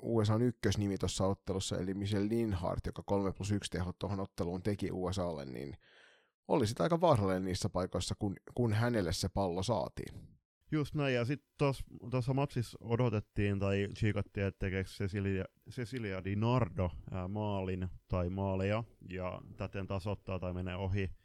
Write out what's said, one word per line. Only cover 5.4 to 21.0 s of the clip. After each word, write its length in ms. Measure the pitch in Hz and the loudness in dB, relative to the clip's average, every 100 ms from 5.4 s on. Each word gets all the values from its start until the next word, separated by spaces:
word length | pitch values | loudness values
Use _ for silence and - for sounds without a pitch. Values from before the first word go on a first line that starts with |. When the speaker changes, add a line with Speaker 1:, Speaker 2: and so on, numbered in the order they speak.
| 67 | -6
Speaker 1:
niin 320 | 60 69 - _ - - _ _ _ - | -8 -10 -12 _ -20 -20 _ _ _ 0
oli 200 | 165 107 | 2 2
sit 140 | 120 | 2
aika 200 | 170 170 | 2 6
vaarallinen 440 | 175 127 98 92 95 | 6 6 6 2 0
niissä 240 | 90 98 | 0 0
paikoissa, 460 | 90 90 95 - - | 0 0 -2 -2 -2
kun, 200 | 104 95 - - | -2 -4 -6 0
kun 180 | 120 | 2
hänelle 400 | 107 120 117 85 | 4 2 2 2
se 160 | - 95 | 0 0
pallo 340 | - 98 87 | 0 0 0
saatiin. 520 | 95 107 62 - - - - - _ _ _ | 0 0 0 -4 -10 -12 -16 -20 _ _ _
Speaker 2:
Just 240 | 156 139 143 | -2 0 0
näin, 200 | 139 123 | 2 2
ja 100 | 120 | 2
sit 180 | 143 - - | -2 -6 0
tos, 260 | 143 131 - - 120 | 2 2 -4 -12 -4
tossa 240 | 127 120 | 0 2
matsissa 440 | 131 147 - 113 - | 2 0 0 -4 -6
odotettiin 800 | - 117 123 107 - - 101 101 | 0 2 2 0 -2 0 2 2
tai 280 | 98 98 101 | 2 2 0
tsiikattiin, 520 | - 110 101 98 104 98 | 0 0 2 -2 -2 -2
että 140 | - | -2
tekeekö 300 | 98 95 92 | -2 -2 -2
Cecilia, 560 | - 101 107 98 95 95 _ - | -4 -4 -2 0 0 -4 _ -14
Cecilia 540 | 120 113 127 107 95 | -8 -6 -4 -4 -4
Di 120 | 90 101 | -2 2
Nardo, 560 | 113 123 104 90 90 - - | 4 4 2 2 -2 -2 -8
ää, 160 | 92 90 | -6 -4
maalin 600 | 104 107 98 92 92 92 - - | -2 -2 -2 -2 -2 -4 -8 -4
tai 220 | 92 87 | -2 0
maaleja, 540 | 95 98 95 98 107 117 - 98 | 0 0 0 0 0 -2 -12 -10
ja 320 | 92 90 95 95 107 | -6 -6 -6 -10 -8
täten 300 | 98 101 92 | -6 -6 -4
tasoittaa 520 | 98 95 98 - 95 | -2 -2 -4 -4 -4
tai 140 | 90 | -4
menee 220 | 90 90 92 | -4 -4 -2
ohi 360 | 98 98 | -2 0